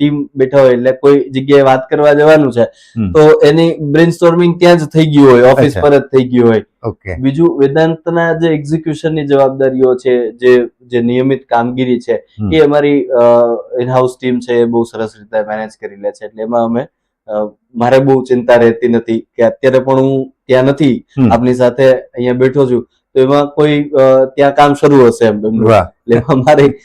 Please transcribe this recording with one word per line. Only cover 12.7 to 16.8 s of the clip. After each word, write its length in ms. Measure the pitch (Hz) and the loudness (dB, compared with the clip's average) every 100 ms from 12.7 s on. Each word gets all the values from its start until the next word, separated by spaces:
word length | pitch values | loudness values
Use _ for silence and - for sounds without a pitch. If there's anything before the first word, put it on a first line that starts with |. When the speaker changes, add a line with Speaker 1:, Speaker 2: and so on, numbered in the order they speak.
| 147 143 143 139 | 2 0 0 -2
Speaker 1:
અ, 360 | 127 120 120 120 117 - 123 | 0 2 2 0 -2 -8 -8
in-house 300 | 123 131 127 - | -4 -2 -2 -4
ટીમ 180 | 127 123 | -6 -6
છે, 140 | 120 | -2
એ 120 | 120 117 | -2 0
બહુ 180 | 117 | -2
સરસ 280 | 117 107 110 110 | -4 -6 -10 -12
રીતે 280 | 104 110 104 | -8 -8 -6
મેનેજ 220 | 107 107 - | -8 -10 -14
કરી 140 | 107 101 | -16 -10
લે 160 | 101 | -12
છે. 140 | 101 104 | -10 -16
એટલે 180 | 110 | -12
એમાં 200 | 110 120 | -6 -4
અમે, 240 | 117 117 | -2 -4